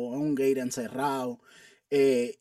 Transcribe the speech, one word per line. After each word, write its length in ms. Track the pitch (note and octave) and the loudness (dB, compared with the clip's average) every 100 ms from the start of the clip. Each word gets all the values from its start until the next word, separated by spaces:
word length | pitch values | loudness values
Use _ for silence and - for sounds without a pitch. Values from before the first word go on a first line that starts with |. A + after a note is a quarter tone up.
| A#2+ | -4
en 80 | C3+ | -4
un 140 | D3+ C#3 | -2 2
gate 240 | C3+ C3 | 2 0
encerrado, 800 | B2 C3 A2+ B2+ C#3+ C3+ B2+ A#2+ _ - - _ - | -2 -6 -6 -4 -2 -2 -4 -8 _ -20 -20 _ -2
eh, 480 | C#3+ C3+ B2 A#2+ - | 4 4 4 0 -6